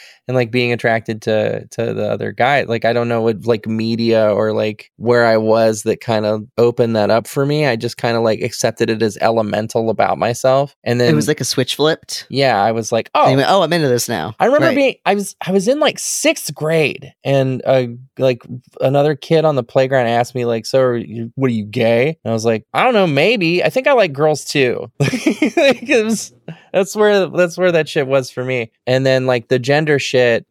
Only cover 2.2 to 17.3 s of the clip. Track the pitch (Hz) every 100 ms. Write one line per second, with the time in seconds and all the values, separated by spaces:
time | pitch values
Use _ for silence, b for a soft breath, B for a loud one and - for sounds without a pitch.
2.2 | 107 104 120 143 - 113 113 120 120 117
3.2 | 113 107 113 110 113 110 113 117 117 110
4.2 | 107 104 107 107 107 104 - - 110 120
5.2 | 117 110 110 110 113 107 110 98 - 110
6.2 | 107 107 107 - 120 117 117 113 104 113
7.2 | 110 143 139 151 147 113 117 - 120 117
8.2 | 113 107 - - 117 - 113 110 113 -
9.2 | 110 113 107 101 110 120 113 104 98 -
10.2 | 104 120 131 135 143 _ 113 120 120 151
11.2 | 107 151 135 - 127 - 151 170 - -
12.2 | - 131 135 104 107 113 107 113 - -
13.2 | - 135 135 190 160 170 143 120 - 110
14.2 | 80 110 208 294 294 285 269 - - 202
15.2 | 196 - - 196 190 294 285 - - -
16.2 | 294 320 - 143 156 165 139 - 135 _
17.2 | 135